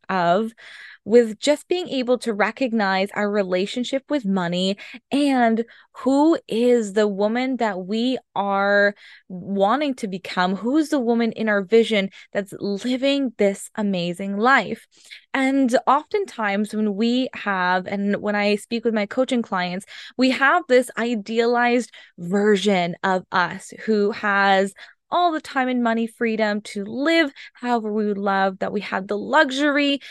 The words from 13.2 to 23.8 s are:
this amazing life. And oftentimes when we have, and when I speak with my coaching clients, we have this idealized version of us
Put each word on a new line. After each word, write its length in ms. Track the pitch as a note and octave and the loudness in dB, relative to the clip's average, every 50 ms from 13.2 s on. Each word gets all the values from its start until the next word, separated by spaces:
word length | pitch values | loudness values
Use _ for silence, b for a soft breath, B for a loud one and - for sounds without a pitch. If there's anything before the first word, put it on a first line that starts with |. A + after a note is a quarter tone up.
| C#4 A#3 - - | -2 -2 0 0
this 320 | G#3 G3 G3 - - - - | 0 0 0 -2 -10 -10 -6
amazing 600 | A3 G#3 G3+ F#3+ F3 E3+ F3 F3 F3 G3 G3 G3 | -4 -2 0 0 -2 -2 -4 -4 -6 -6 -6 -2
life. 500 | G3+ A3 B3+ C4+ B3 F#3 G#3+ A3+ - - _ B B B B B B B B | 0 2 4 4 2 2 -2 -6 -10 -12 _ B B B B B B B B
And 420 | - C4+ C4 C4+ C4+ C#4 C4+ A3+ B3 - - | -2 -2 0 2 2 2 2 2 2 2 4
oftentimes 880 | A#3+ C4 D4+ D4+ - - G#4 G4 - - - A3 G3+ G3 G3+ G#3+ G#3 A3 | 2 2 2 0 -2 -4 -4 -4 -4 -6 -4 -2 -2 0 0 -2 -2 -2
when 200 | G#3+ G#3+ G#3 G3 | -2 -2 -2 0
we 360 | G3 A#3 A#3 B3 B3+ C4 - | 0 0 0 0 0 -2 -4
have, 540 | - - - G#3 G3 F#3 F3+ F3+ F#3 F#3 F3+ | -6 -6 -4 -4 -2 0 0 2 0 0 -2
and 300 | - G3+ G3+ G3+ G3+ G3 | -4 -4 -2 -2 -2 -2
when 200 | - - G#3 G#3 | -2 -2 -2 -2
I 200 | G#3 G3+ G#3 G#3 | 0 0 0 0
speak 280 | G#3 - - A#3 A3+ - | -2 -2 -6 -6 -4 -2
with 100 | A#3 A3 | -2 0
my 120 | G#3+ G3+ | -2 -2
coaching 340 | G#3 - C4 C4 - C4 A#3 | -2 -2 -2 -2 0 0 -2
clients, 460 | A3+ - G3+ F#3 F3+ F3 F3+ G3 - B B B B B B B | -2 -2 -4 -4 -4 -4 -6 -8 -10 B B B B B B B
we 120 | C4 C4 | 2 2
have 340 | B3 A#3+ C4+ C#4 E4 F4+ - - | 2 2 2 2 2 2 2 4
this 220 | B3 B3+ B3 - - G#3 | 4 2 2 2 -2 -4
idealized 920 | A3+ A#3+ B3 G#3 G3 A3 A3+ A#3 A#3 A#3+ A#3+ A#3+ A#3+ A#3+ A#3+ B3 A3+ - B B B B B B | -4 -2 -2 -4 -4 -4 -2 0 0 2 2 2 2 2 2 0 0 -4 B B B B B B
version 760 | F3 F3 G3 G3+ G3+ G#3+ G#3 F#3 F#3+ G#3 G3 F3+ F3 E3+ E3+ - | -6 -2 0 2 4 4 4 4 4 2 2 2 0 -2 -2 -2
of 220 | - F#3+ F#3 F#3 - - | -2 0 0 -2 -2 -2
us 400 | - F#3+ F3 D#3+ F#3+ G3 - - - - | -2 0 0 -2 -4 -8 -14 -16 -18 -8